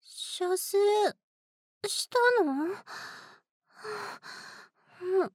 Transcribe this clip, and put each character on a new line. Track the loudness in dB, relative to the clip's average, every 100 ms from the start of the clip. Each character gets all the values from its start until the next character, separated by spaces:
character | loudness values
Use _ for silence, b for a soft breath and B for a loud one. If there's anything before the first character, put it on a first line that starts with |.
射 | -20 -12 -10 -4 -2 -2
精 | 0 2 4 4 2 0 _ _ _ _ _ _ -6
し | -6 -2
た | 4 4 4
の？ | 2 0 -4 -6 -12 B B B B B _ _ _ B -12 -10 -10 B B B B B B _ _ -10
う | 0 2
ん。 | 2